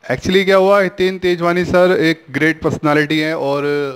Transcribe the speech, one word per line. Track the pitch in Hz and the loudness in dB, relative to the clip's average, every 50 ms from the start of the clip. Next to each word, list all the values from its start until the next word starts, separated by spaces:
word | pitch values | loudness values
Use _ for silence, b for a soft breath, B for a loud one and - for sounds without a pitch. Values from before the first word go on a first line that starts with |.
| _ - | _ -6
Actually | 127 - - - 185 196 190 | -8 -4 -4 0 0 2 2
क्या | 185 196 | 4 4
हुआ, | 190 190 196 202 202 | 4 4 4 4 2
हितेन | 190 180 185 - 185 185 190 185 | 2 0 -2 -2 -2 -2 -2 -2
तेजवानी | 185 180 175 170 170 175 175 180 180 | -2 -2 -2 0 0 0 0 0 -2
सर | 139 180 180 180 180 185 - | 2 2 4 4 4 2 2
एक | 160 160 165 160 _ - | 2 0 0 -2 _ -10
great | 131 139 151 160 156 156 | -4 0 0 0 0 -2
personality | - 156 127 - - 151 147 151 151 143 156 156 | -4 -4 -4 -2 -2 0 0 0 0 0 -2 -4
हैं | 156 156 165 | -2 -4 -4
और | - 139 139 139 143 143 147 147 147 143 139 131 | -4 -4 -4 -4 -4 -4 -4 -4 -4 -6 -6 -10